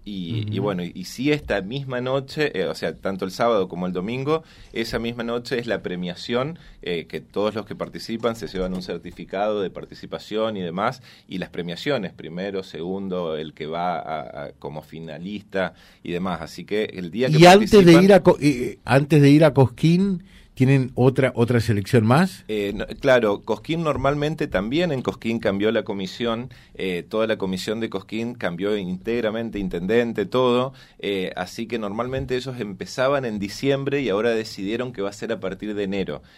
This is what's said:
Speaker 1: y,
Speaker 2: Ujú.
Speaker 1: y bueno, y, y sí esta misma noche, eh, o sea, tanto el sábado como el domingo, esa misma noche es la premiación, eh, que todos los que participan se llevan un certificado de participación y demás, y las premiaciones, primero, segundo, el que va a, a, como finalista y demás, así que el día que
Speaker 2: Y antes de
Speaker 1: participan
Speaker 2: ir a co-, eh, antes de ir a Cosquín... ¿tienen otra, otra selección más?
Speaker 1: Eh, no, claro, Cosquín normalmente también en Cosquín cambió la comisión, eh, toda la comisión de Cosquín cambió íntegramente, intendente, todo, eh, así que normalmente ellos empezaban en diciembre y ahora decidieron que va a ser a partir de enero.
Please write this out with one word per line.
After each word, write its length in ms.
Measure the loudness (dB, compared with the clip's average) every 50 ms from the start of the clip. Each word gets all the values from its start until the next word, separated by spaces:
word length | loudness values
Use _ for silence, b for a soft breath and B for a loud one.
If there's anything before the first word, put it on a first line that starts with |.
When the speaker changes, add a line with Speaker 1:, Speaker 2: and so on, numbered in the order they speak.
| -14
Speaker 1:
y, 380 | -12 -10 -8 -6 -6 -6 -6 -4
Speaker 2:
Ujú. 120 | -4 -4
Speaker 1:
y 40 | -2
bueno, 240 | -2 -2 -2 -2 -6
y, 80 | -8 -10
y 120 | -12 -12
sí 260 | -12 -8 -4 0 0
esta 320 | 0 0 0 -2 -4 -4 -4
misma 380 | -4 -8 -8 -6 -6 -6 -4
noche, 500 | -2 -2 -2 -2 -4 -6 -4 -2 -2 -2 0 -2
eh, 60 | -2
o 80 | -2 -4
sea, 220 | -4 -6 -6 -6
tanto 280 | -4 -6 -6 -4 -4 -6
el 60 | -6
sábado 380 | -2 0 2 2 2 2 0 0
como 180 | -4 -6 -6
el 60 | -4 -4
domingo, 500 | -4 -4 -4 -6 -4 -2 -2 -2 -2 -4 b b b b b -8
esa 260 | -6 -6 -4 -4 -4
misma 240 | -4 -6 -6 -6 -6
noche 340 | -4 -4 -6 -4 -4 -6 -4
es 80 | -4 -4
la 120 | -4 -4
premiación, 800 | -4 -6 -6 -6 -6 -8 -8 -10 -8 -4 -4 -2 -2 -4 -8 b b b b b -8
eh, 240 | -6 -6 -6 -6 -8
que 120 | -10 -12
todos 340 | -12 -8 -4 -2 -2 -2 -2
los 100 | -4 -8
que 100 | -8 -10
participan 580 | -10 -10 -10 -10 -12 -10 -10 -8 -4 -2 -2 -4
se 140 | -4 -8 -8
llevan 260 | -6 -6 -4 -4 -6
un 80 | -6 -8
certificado 800 | -8 -10 -10 -10 -14 -16 -16 -12 -8 -4 -2 -2 -2 0 -2 -4
de 80 | -6
participación 840 | -8 -10 -14 -16 -16 -18 -12 -12 -12 -12 -10 -8 -4 -4 -4 -4 -4
y 60 | -6 -6
demás, 380 | -6 -4 -2 -2 -2 -4 -6 b b b b b b
y 100 | -8 -8
las 120 | -8 -8
premiaciones, 640 | -8 -8 -8 -8 -8 -6 -4 -4 -4 -2 -4 -8 -10
primero, 520 | -12 -14 -12 -10 -8 -8 -6 -6 -8 -8
segundo, 720 | -10 -12 -10 -8 -8 -8 -8 -6 -6 -6 -4 -4 -4 -4
el 180 | -6 -8 -10 -12
que 120 | -12 -10
va 340 | -8 -6 -4 -4 -2 -4 -4
a, 460 | -6 -8 -8 -8 -8 -10 -12 -12 -14
a, 60 | -14 -14 _
como 240 | -14 -12 -12 -12 -14
finalista 920 | -14 -16 -16 -14 -14 -14 -12 -12 -12 -12 -12 -14 _ -4 -4 -4 -4 -6 b b b b b -10
y 80 | -8
demás, 300 | -6 -4 -4 -4 -6 -6 -8
así 220 | -12 -14 -16 -10
que 220 | -6 -4 -4 -4
el 260 | -4 -6 -10 -10 -8 -4
día 160 | -2 0 2
que 100 | 6 10
Speaker 2:
Y 80 | 10
antes 240 | 10 10 10 8 8
de 60 | 8 10
Speaker 1:
participan 260 | 10 10 10 10 10
Speaker 2:
ir 80 | 8 8
a 60 | 8 8
co-, 120 | 6 4 6
eh, 380 | 4 2 2 2 -2 -6 -6 -8 _
antes 380 | 2 2 2 4 6 6 8 8
de 80 | 10
ir 140 | 10 8 8
a 100 | 6 8
Cosquín... 720 | 6 6 6 4 2 4 4 4 4 4 2 0 -2 b b b b b b _
¿tienen 360 | 2 4 6 6 4 4 0 0
otra, 380 | 4 4 4 6 4 2 2 2
otra 220 | 2 2 4 4 2
selección 440 | 2 2 0 0 0 4 4 4 6
más? 380 | 6 6 6 4 2 0 -8 -8 -4
Speaker 1:
Eh, 240 | -2 -2 -2 -2 -2
no, 120 | -4 -6
claro, 540 | -8 -8 0 4 4 6 6 6 4 2 0 -2
Cosquín 400 | -4 -4 -4 -4 -4 -4 -2 -2
normalmente 640 | -2 -2 0 0 0 0 0 -2 -4 -2 -4 -4
también 460 | -2 -2 -2 -2 0 -2 -2 0 0 -2
en 80 | -2
Cosquín 380 | -2 -4 -6 -4 -4 -4 -4 0
cambió 320 | 0 0 0 2 0 0 0
la 120 | 0 -2
comisión, 640 | -4 -6 -8 -8 -8 -8 -6 -4 -4 -4 -4 -8 -12 b b b b b
eh, 280 | -6 -6 -4 -4 -4 -6 -4
toda 180 | -2 -2 0
la 100 | 0 0 -2
comisión 420 | -2 -4 -4 -4 -4 -6 -4 -4
de 80 | -6 -6
Cosquín 460 | -6 -8 -10 -8 -8 -6 -6 -6 -8
cambió 420 | -6 -6 -6 -4 -4 -2 -2 -2
íntegramente, 840 | -2 -4 -4 -6 -6 -6 -4 -4 -2 -2 -2 -4 -4 -6 -6 -6 -6
intendente, 680 | -6 -4 -6 -6 -2 0 2 2 2 2 0 -2 -4
todo, 460 | -2 0 2 2 4 2 2 0 -2 -6 b b b b b
eh, 340 | -6 -4 -2 -2 -4 -4 -6
así 300 | -8 -8 -8 -8 -10 -8
que 120 | -6 -6 -6
normalmente 580 | -6 -6 -6 -6 -6 -4 -4 -6 -4 -4 -4
ellos 220 | -4 -4 -6 -8 -8
empezaban 640 | -8 -8 -8 -10 -10 -10 -4 0 0 2 2 0 0
en 140 | -2 -4 -4
diciembre 640 | -4 -6 -6 -2 0 0 0 0 0 -2 -2 0 0
y 60 | 0
ahora 200 | 0 2 2 2
decidieron 600 | 0 0 -2 -6 -8 -8 -6 -4 -4 -4 -4 -6 -6
que 80 | -6 -6
va 60 | -6
a 40 | -6
ser 180 | -8 -6 -6 -6
a 80 | -6
partir 340 | -4 -6 -8 -6 -6 -6 -4
de 100 | -4 -4
enero. 380 | -2 -2 -4 -4 -4 -6 -10 b b b